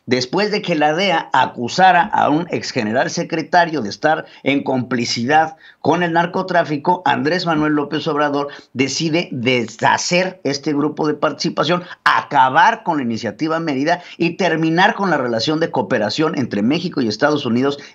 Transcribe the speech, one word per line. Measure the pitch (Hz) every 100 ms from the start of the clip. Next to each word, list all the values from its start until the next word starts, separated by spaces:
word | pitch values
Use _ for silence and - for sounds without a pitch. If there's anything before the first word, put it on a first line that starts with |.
| -
después | 123 127 170 208
de | 202
que | 185 160
la | 151
dea | 156 196 165 -
acusara | 131 127 - 120 - 185 175
a | 214 110 113
un | 151 175
exgeneral | 131 - 135 107 117 165
secretario | 170 170 165 151 175 170 151
de | 104
estar | - 151 156 - -
en | 135 139
complicidad | 135 131 120 123 120 131 117 156 160 - - -
con | - 165
el | 175
narcotráfico, | 165 175 190 185 175 147 147 165 180
Andrés | 135 123 139 175 170
Manuel | 156 151
López | 151 143 156 160
Obrador | 147 147 139 143 - -
decide | 117 131 - 160 156 170
deshacer | 131 120 127 110 - 135 110 - 175 185 185
este | 135 135 156
grupo | 143 151 151 156
de |
participación, | 147 156 143 165 - 160 175 175 -
acabar | - 123 - 143 131 139 190 -
con | - 156
la |
iniciativa | 120 113 113 101 156 160
Mérida | 165 131 147 170 - -
y | 165 170
terminar | 180 160 160 165 202
con | 220 185
la | 151
relación | 123 113 123 156
de | 165
cooperación | 151 101 123 107 - 156 170
entre | 123 104
México | 110 160 175 147
y | 117
Estados | 101 147 151
Unidos | 127 117 139 143 -